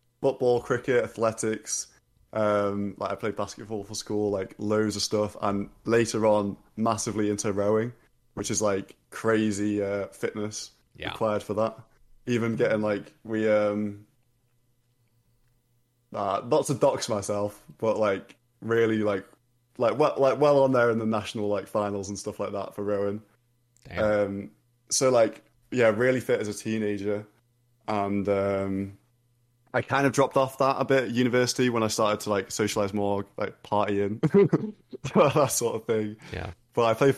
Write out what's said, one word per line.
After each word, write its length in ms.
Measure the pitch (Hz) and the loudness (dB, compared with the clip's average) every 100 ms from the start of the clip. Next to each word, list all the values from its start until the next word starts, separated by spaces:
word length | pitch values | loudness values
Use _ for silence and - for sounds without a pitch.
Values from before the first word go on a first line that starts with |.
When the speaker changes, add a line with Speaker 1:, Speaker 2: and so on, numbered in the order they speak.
| _ _ | _ _
Speaker 1:
football, 400 | 139 127 123 120 | -2 2 2 2
cricket, 420 | - 120 - 123 | 0 -2 0 0
athletics. 840 | 110 - 113 113 110 110 - - - _ _ _ _ | 0 -2 -2 0 -4 -4 -6 -8 -8 _ _ _ _
Um, 600 | 110 107 104 101 101 101 95 | 0 2 2 0 -2 -4 -6
like, 140 | 95 | -6
I 20 | |
played 220 | 98 110 101 | -6 -6 -4
basketball 460 | 101 - 107 110 | -8 -10 -10 -10
for 100 | 98 | -10
school, 360 | 107 - 104 104 | -10 -6 -2 -2
like, 240 | 101 95 - | -2 -6 -6
loads 380 | 107 107 107 101 | -2 0 0 -2
of 60 | |
stuff. 320 | - 107 104 - | -2 -2 -2 -2
And 300 | 104 101 101 - - | -2 -2 -4 -8 0
later 400 | 117 113 113 110 | 2 2 2 4
on, 320 | 104 101 - _ - | 4 0 -6 _ -4
massively 540 | 113 110 - 107 104 | -2 -2 -4 -2 -2
into 240 | 104 113 | -2 -2
rowing, 400 | 98 101 110 117 120 _ _ _ | 0 0 0 -2 -8 _ _ _
which 160 | - 101 | -8 -6
is, 100 | 107 | -2
like, 360 | 104 98 - - _ | 0 0 -4 -16 _
crazy, 720 | - 113 110 110 98 104 104 | -4 0 2 2 -2 -2 -2
uh, 260 | 101 101 98 | -2 -4 -6
fitness 640 | - - 107 104 107 - _ _ | -8 -8 -6 -8 -8 -14 _ _
Speaker 2:
Yeah. 180 | - - | -14 -10
Speaker 1:
required 300 | - 110 104 | -4 -2 -2
for 120 | - | -4
that. 240 | 101 110 - - _ _ - - | -2 -2 -4 -20 _ _ -12 -2
Even 300 | 120 117 113 | -2 0 0
getting, 260 | 117 107 | 0 0
like, 320 | 107 101 - _ | -2 -4 -6 _
we, 240 | 110 110 110 | -6 0 2
um, 580 | 107 104 104 107 104 - _ _ _ _ _ _ _ _ _ _ _ _ _ _ _ _ _ _ _ _ | 2 2 -2 -4 -8 -18 _ _ _ _ _ _ _ _ _ _ _ _ _ _ _ _ _ _ _ _
uh, 280 | 110 101 98 120 | -6 -2 -2 0
not 200 | 151 - | 0 0
to 80 | |
dox 340 | 127 143 113 - | 2 2 2 -2
myself, 540 | 104 98 104 104 - - - | -4 -2 -2 -4 -6 -20 -4
but, 200 | 110 104 | -2 2
like, 380 | 107 98 - - _ - | 0 0 -6 -20 _ -10
really, 380 | 107 113 113 110 | -2 2 2 2
like, 260 | 104 98 - _ _ _ _ - | 0 -2 -6 _ _ _ _ 0
like, 200 | 117 117 | 0 4
well, 160 | 151 - | 2 4
like, 220 | 135 127 | 2 4
well 240 | 147 143 | 4 6
on 100 | 135 | 6
there 180 | 127 120 | 4 4
in 80 | 113 | 2
the 80 | 110 | 0
national, 420 | 110 104 113 104 | -2 -4 -4 -2
like, 180 | 101 95 | -4 -4
finals 420 | 107 104 101 98 | -4 -2 -4 -8
and 100 | 101 | -8
stuff 200 | - 98 | -8 -8
like 140 | 101 | -6
that 220 | 101 95 | -6 -8
for 100 | - | -6
rowing. 380 | 104 101 101 107 - _ _ _ _ _ - | -4 -2 -2 -4 -12 _ _ _ _ _ -10
Speaker 2:
Damn. 160 | - | -2
Speaker 1:
Um, 460 | 107 104 101 98 101 _ _ _ - | 0 2 0 -4 -12 _ _ _ -6
so, 220 | - 131 | 0 4
like, 320 | 123 113 - _ _ - | 6 4 0 _ _ -6
yeah, 180 | 123 113 | 2 4
really 320 | 107 127 131 | 4 2 2
fit 200 | 117 120 | 0 -2
as 80 | 107 | -2
a 60 | |
teenager. 720 | 104 113 110 104 101 101 104 107 _ _ _ _ _ - | -6 -6 -4 -2 -4 -4 -4 -6 _ _ _ _ _ -4
And, 400 | 104 101 101 95 | -2 -2 -2 0
um, 680 | 98 98 98 98 95 98 98 _ _ _ _ _ _ _ | 0 0 -2 -2 -4 -6 -12 _ _ _ _ _ _ _
I 80 | 123 | -4
kind 240 | - 131 139 | -2 0 2
of 60 | |
dropped 240 | 131 131 139 | 2 2 2
off 220 | 131 - | 0 0
that 180 | 135 131 | 0 0
a 60 | |
bit 200 | 127 135 | 2 2
at 60 | 120 | 2
university 580 | 120 123 123 127 - 127 | 0 2 2 2 2 0
when 140 | 117 | 2
I 60 | 110 | 0
started 320 | - 107 104 | 0 0 0
to, 100 | - | -2
like, 220 | 101 95 | -2 -2
socialize 420 | - 104 110 101 | -2 -2 0 -2
more, 320 | 104 101 101 101 - | 0 -2 -2 -6 -8
like, 260 | 101 - | -8 -8
partying, 560 | - 104 104 101 101 107 | -4 -2 0 0 -2 -2
<laughs> 920 | 156 202 196 - 214 - _ - 135 | 2 4 4 2 -2 -12 _ -14 -2
that 360 | - - 156 135 | 2 4 4 0
sort 240 | - 117 | 0 -2
of 100 | 110 | -4
thing. 320 | - 110 107 107 - | -2 -2 -2 -8 -12
Speaker 2:
Yeah. 200 | 90 90 - _ | -10 -10 -14 _
Speaker 1:
But 120 | - | 0
I 100 | 117 | 2
play, 180 | 113 139 | 4 4